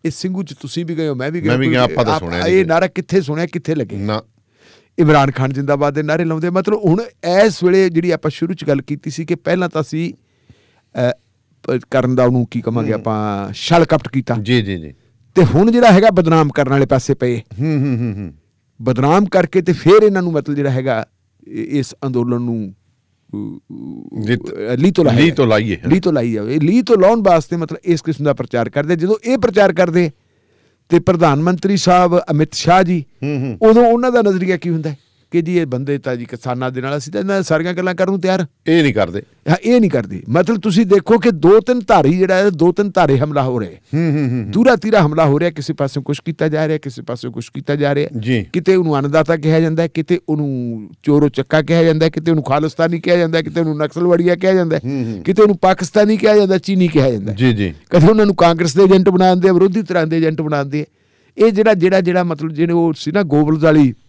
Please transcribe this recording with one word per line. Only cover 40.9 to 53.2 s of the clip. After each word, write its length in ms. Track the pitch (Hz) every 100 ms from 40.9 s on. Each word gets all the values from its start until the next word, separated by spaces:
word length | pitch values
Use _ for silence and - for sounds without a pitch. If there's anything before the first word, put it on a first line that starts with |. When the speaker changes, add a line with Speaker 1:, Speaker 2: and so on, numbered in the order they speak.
| 196 - 226
Speaker 1:
ਕਿ 140 | 240
ਦੋ 280 | 170 165 214
ਤਿੰਨ 220 | 233 247 202
ਧਾਰੀ 300 | 202 190 180
ਜਿਹੜਾ 180 | 185 185
ਹੈ, 140 | 202
ਦੋ 220 | 165 170
ਤਿੰਨ 200 | 175 202
ਧਾਰੇ 260 | 185 160 139
ਹਮਲਾ 260 | 151 143
ਹੋ 160 | 131 123
ਰਿਹਾ 120 | 95
ਹੈ। 100 | 80 _ 147
Speaker 2:
ਹੂੰ, 160 | 165
ਹੂੰ, 180 | 147 139
ਹੂੰ, 140 | 127
ਹੂੰ। 80 | 107
Speaker 1:
ਦੂਰਾ 240 | 165 240 233
ਤੀਰਾ 300 | 214 214 151
ਹਮਲਾ 200 | 151 160
ਹੋ 140 | 143
ਰਿਹਾ, 100 | 170
ਕਿਸੇ 240 | 160 143
ਪਾਸਿਓਂ 300 | 151 139 -
ਕੁਛ 180 | 131 147 -
ਕੀਤਾ 220 | 156 160
ਜਾ 200 | 151 156
ਰਿਹਾ, 100 | 156
ਕਿਸੇ 240 | 143 123
ਪਾਸਿਓਂ 320 | - 120 123
ਕੁਛ 160 | 117 117
ਕੀਤਾ 260 | 139 135 147
ਜਾ 200 | 143 143
ਰਿਹਾ। 240 | 151 127
Speaker 2:
ਜੀ। 260 | 107 123 95
Speaker 1:
ਕਿਤੇ 220 | 180 180 190
ਉਹਨੂੰ 240 | 165 143
ਅੰਨਦਾਤਾ 380 | 143 156 156 165
ਕਿਹਾ 220 | 151 160
ਜਾਂਦਾ 240 | 165 160
ਹੈ, 40 | 165
ਕਿਤੇ 320 | - 156 180 -
ਉਹਨੂੰ 600 | 151 143 131 120 113 104 -
ਚੋਰੋ 260 | - 147 147
ਚੱਕਾ 320 | - 135 156
ਕਿਹਾ 220 | 143 170
ਜਾਂਦਾ 220 | 165 156 160
ਹੈ, 40 |
ਕਿਤੇ 220 | 160 160
ਉਹਨੂੰ 120 | 160
ਖਾਲਿਸਤਾਨੀ 560 | 139 139 151 - 165 170
ਕਿਹਾ 160 | 175
ਜਾਂਦਾ 220 | 175